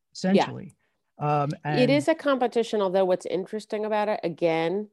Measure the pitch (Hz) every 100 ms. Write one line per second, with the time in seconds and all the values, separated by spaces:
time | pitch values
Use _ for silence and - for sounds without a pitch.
0 | _ - 185 190 139 123 - - _ _
1 | _ - 147 147 143 - 147 151 254 285
2 | 285 320 285 262 240 240 220 214 190 190
3 | 190 180 - 175 190 220 - 214 214 214
4 | 208 214 175 151 170 160 165 196 208